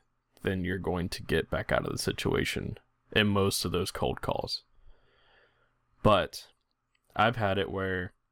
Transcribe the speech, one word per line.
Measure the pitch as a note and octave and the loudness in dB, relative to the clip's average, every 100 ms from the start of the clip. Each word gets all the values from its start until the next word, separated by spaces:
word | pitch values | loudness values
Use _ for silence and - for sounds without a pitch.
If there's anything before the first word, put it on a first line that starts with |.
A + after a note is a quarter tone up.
| _ _ _ - | _ _ _ -6
than | G2 F#2+ | -4 -2
you're | F2 F#2 | -2 -2
going | F2 F2 E2+ | -2 -2 -4
to | - | -6
get | - D#2+ - | -2 0 0
back | C#2+ - | -4 0
out | B1 - | 0 0
of | |
the | - | -4
situation | - - - - - - - - _ _ - | -4 -2 0 0 -2 -4 -8 -10 _ _ -2
in | G#2+ G#2 | 2 2
most | G2+ G2 - F#2 | 4 2 0 0
of | |
those | F2 - | -2 -2
cold | - - - | -2 -4 -2
calls. | - - - - - _ - - _ _ _ _ _ _ _ _ _ _ | -4 -4 -4 -8 -10 _ -20 -20 _ _ _ _ _ _ _ _ _ _
But | G#2+ F#2+ D2+ - - _ _ _ _ _ _ - | 6 6 4 -6 -18 _ _ _ _ _ _ 2
I've | A2 A#2+ | 2 2
had | G2+ F#2+ | 0 0
it | - | 0
where, | F#2+ F#2+ F#2 F2+ _ _ | -2 -2 -4 -6 _ _